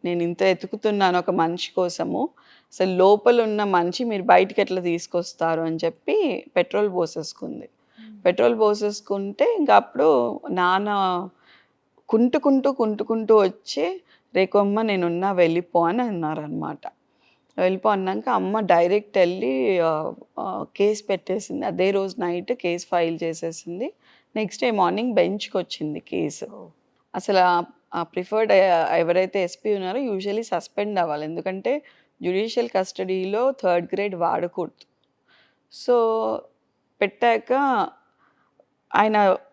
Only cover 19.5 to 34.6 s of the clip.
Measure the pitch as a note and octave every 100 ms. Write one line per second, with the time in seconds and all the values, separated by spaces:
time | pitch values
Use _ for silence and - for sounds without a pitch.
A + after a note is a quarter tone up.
19.5 | C4 B3 F#3 E3 D#3 D#3 - - - F#3+
20.5 | F#3+ - - G3+ G#3 - F#3+ - F#3+ -
21.5 | F#3+ G#3 F3 F#3 G3 G3 F3+ F3 F3 F#3
22.5 | B3 F#3 F3 - F3 E3 E3 E3+ D#3+ E3+
23.5 | E3 - F3 C4+ - _ _ _ A3 G#3+
24.5 | - B3+ G#3+ F3+ F#3+ B3 G3+ F3 G#3 -
25.5 | G3 F3+ - D3+ D3 - - D#3 D#3 -
26.5 | G#3 F3+ _ _ _ _ F3+ F#3 G3 F3+
27.5 | F3 E3+ _ _ - E3+ - F3+ G#3+ A3
28.5 | G3+ F#3+ E3+ D#3+ E3 E3 F3 F#3 G3 F3
29.5 | - A3 G3+ F#3 A3 C4+ G3 G3 G#3 A#3
30.5 | F3 - - G#3 G3+ E3+ D3 D#3 E3 E3
31.5 | F#3+ A#3 C#4+ - _ _ _ F3 F#3 A3+
32.5 | A3+ A#3 F#3+ F#3 - F#3+ F#3+ F#3 G#3 C4
33.5 | C4 F#3+ F3 E3+ F#3 G3+ F#3 E3+ E3+ F3
34.5 | F3+